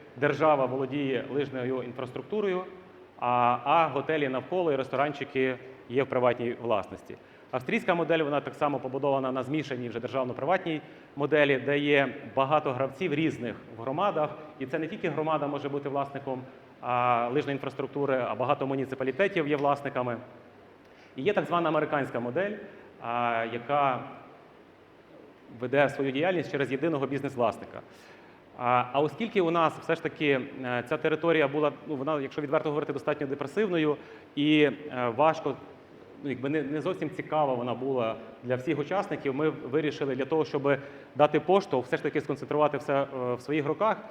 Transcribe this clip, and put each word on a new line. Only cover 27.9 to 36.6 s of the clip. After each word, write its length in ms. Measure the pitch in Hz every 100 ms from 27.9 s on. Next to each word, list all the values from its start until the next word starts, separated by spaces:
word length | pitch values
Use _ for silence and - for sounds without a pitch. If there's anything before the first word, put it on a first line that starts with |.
| - - - - - - -
А, 260 | 123 123 123
а 80 | 139
оскільки 400 | 151 - 226 202
у 100 | 170
нас 280 | 170 160 151
все 120 | -
ж 80 | 165
таки, 380 | 160 - 151 135 113 -
е, 200 | 127 123 120
ця 80 | 156
територія 520 | 156 151 170 160 143
була, 240 | 143 147 135 -
ну, 100 | 147
вона, 240 | 135 156
якщо 220 | 135 143
відверто 260 | 147 156 156
говорити, 240 | 147 143
достатньо 340 | 135 143 147 139
депресивною 680 | 139 139 202 214 175 151 143 - - -
і, 260 | - 147 151
е, 460 | 147 120 - 127 120 113
важко, 400 | 151 160 147 123 - - - - - -
ну, 80 | 143
якби 180 | 135 135
не, 140 | 156